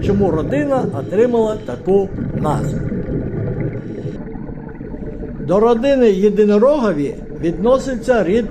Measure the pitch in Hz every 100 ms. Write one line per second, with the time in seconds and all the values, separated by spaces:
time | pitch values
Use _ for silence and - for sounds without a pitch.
0 | - 202 196 160 147 285 294 262 - -
1 | - 185 240 240 220 214 - 123 - 196
2 | 190 - - - 151 143 - - - -
3 | - 135 - - - - - - - -
4 | - - - - - - - - - -
5 | - - - - - 185 226 233 269 277
6 | 240 190 208 196 208 208 247 294 226 156
7 | 143 - - - 160 160 208 262 269 247
8 | - 240 170 214 220